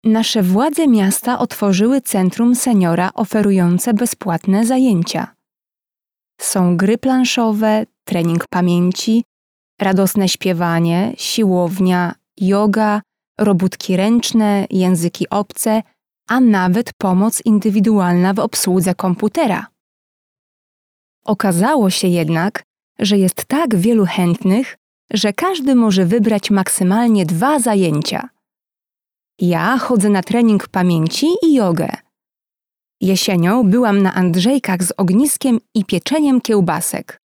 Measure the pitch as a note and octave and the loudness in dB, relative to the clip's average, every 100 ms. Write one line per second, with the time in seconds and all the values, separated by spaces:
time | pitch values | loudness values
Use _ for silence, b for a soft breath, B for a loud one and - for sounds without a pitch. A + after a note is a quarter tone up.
0 | A3+ A3 A3+ A3+ F3+ F#3+ D4 D#4 D#4 A3+ | 0 0 0 0 2 2 0 0 2 4
1 | F#3+ - - B3 A#3+ - G3+ F#3 A3 C4+ | 2 0 -4 -4 -4 -2 0 2 2 0
2 | - G3+ F#3 - A#3+ B3 - G#3+ F3+ E3+ | -2 0 0 0 0 2 2 2 2 0
3 | F3+ - G#3 A3 G3+ G3 F3 F3 - G#3 | -2 -4 -4 0 2 2 2 0 0 0
4 | A#3+ - G3+ E3+ - G3 A3+ B3+ C4 F#3 | -2 -4 -6 -4 0 0 2 2 2 2
5 | E3 E3 - _ _ _ _ _ _ _ | -2 -6 -10 _ _ _ _ _ _ _
6 | _ _ _ _ - G3+ F3+ F3 F#3+ A3+ | _ _ _ _ -6 0 0 2 0 0
7 | C4 B3+ B3 - A3+ G#3 A3 G#3+ A3 _ | 0 0 0 0 -2 0 0 0 -4 _
8 | - F3+ E3+ E3+ - F3+ F3+ F3 F3+ F#3 | -6 -2 0 -2 -2 -2 0 2 0 -2
9 | - A3+ - _ _ _ _ _ G3 F#3+ | 0 0 -2 _ _ _ _ _ -2 2
10 | F#3+ G#3 F#3+ - F#3+ E3+ F3 E3+ E3+ E3+ | 0 0 -2 -2 -4 -2 -2 0 0 0
11 | G#3+ C4+ - - G#3+ F3+ F3 F#3 F#3 F3+ | -2 -6 -8 -2 0 0 -2 0 0 0
12 | F3 - _ - F#3 G3 G#3+ G3+ G#3+ G#3 | -2 -6 _ -4 0 0 0 0 0 -2
13 | - _ _ - G#3 F#3 F#3 - - F3+ | -6 _ _ -2 0 2 0 -4 -4 0
14 | G3+ A#3 - A#3 G#3+ G3+ F#3+ F#3+ F#3 F3+ | 2 0 2 0 2 0 0 0 2 0
15 | E3+ - F3+ G3+ G3+ - - A3 - _ | -2 -4 -4 -4 -4 -6 -2 -2 -4 _
16 | _ _ - B3 B3 G#3 F#3 F#3 A#3+ - | _ _ -4 2 4 4 2 0 -2 -4
17 | G3 F#3 G#3+ - - G#3+ G#3+ G3+ G#3 G#3+ | 0 2 0 -2 0 0 2 0 2 2
18 | F3+ F3 F#3 G3 - - - F#3 F#3 F3+ | 2 2 2 0 -2 -4 0 0 0 -2
19 | F#3+ F3 G#3+ - C#4+ F3+ - _ _ _ | -2 -2 -2 -2 -2 -2 -8 _ _ _
20 | _ _ _ _ _ _ _ _ _ _ | _ _ _ _ _ _ _ _ _ _
21 | _ _ - G#3 G3+ E3+ A3 D4+ G3 F#3 | _ _ -6 -2 0 0 0 2 0 0
22 | F#3+ F3 D#3 E3 F#3 - - _ _ _ | 0 0 0 0 -2 -6 -18 _ _ _
23 | G3+ G3+ F#3 - - C#4 D#4+ G#3 G3 A#3 | 0 2 0 -2 -4 -2 0 0 2 2
24 | F#3 - F3 E3+ F#3+ G3+ C4+ - _ _ | 0 0 0 0 0 0 -2 -10 _ _
25 | _ G#3+ G#3 G3+ F4+ F4+ C4+ B3+ A3+ F#3+ | _ -4 -2 -2 -4 -2 0 2 4 2
26 | F3 A#3 G#3+ G#3+ - G3+ F#3 - F3+ G#3 | 2 2 2 0 0 -2 0 -2 0 2
27 | A#3+ G#3+ E3 E3+ B3+ D4+ A#3+ G3+ F3+ D3+ | 2 2 0 0 0 0 0 0 0 0
28 | D3+ - - _ _ _ _ _ _ _ | -4 -6 -10 _ _ _ _ _ _ _
29 | _ _ _ _ F3 E3+ E3+ B3+ - A#3+ | _ _ _ _ -2 0 0 -2 0 0
30 | G3+ G3 F3 A#3+ A#3 G#3 - F#3+ F3+ E3 | 2 0 0 0 2 2 -2 -2 0 0
31 | D#3+ - D4 F#4 E4+ C#4 G3 E3+ D#3+ - | -2 -2 -2 0 2 2 2 0 -4 -8
32 | _ _ _ _ _ _ _ _ _ _ | _ _ _ _ _ _ _ _ _ _
33 | F#3 F#3 - F#3 E3+ A#3 G#3+ A3+ A#3+ G3 | -2 0 0 0 2 2 2 2 2 2
34 | F#3+ - F3+ E3+ F#3+ C#4 - F3+ F3+ - | 2 0 0 0 0 0 -2 -4 -4 -2
35 | F#3+ F#3+ D4 - C4+ A3+ _ A3+ F#3+ F3+ | 0 2 0 -2 -2 -2 _ -6 -2 -4
36 | - D#4 D4 B3+ - G#3 F3+ D#3+ - - | -2 0 2 0 2 0 0 -2 -4 -8
37 | - - _ | -10 -20 _